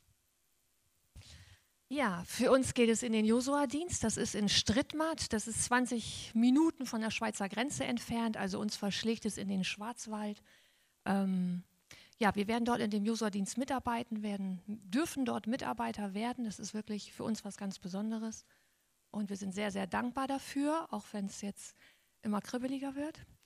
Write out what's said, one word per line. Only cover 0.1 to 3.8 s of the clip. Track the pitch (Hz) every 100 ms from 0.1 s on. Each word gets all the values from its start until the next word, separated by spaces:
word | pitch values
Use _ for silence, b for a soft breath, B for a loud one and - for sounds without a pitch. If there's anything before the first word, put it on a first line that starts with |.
| _ _ _ _ _ _ _ _ _ _ - b b b b b _ _
Ja, | 277 247 175
für | 175 - 247
uns | 262 254
geht | - 233
es | 220
in | 247
den | 220 214
Josua-Dienst. | 233 254 285 285 285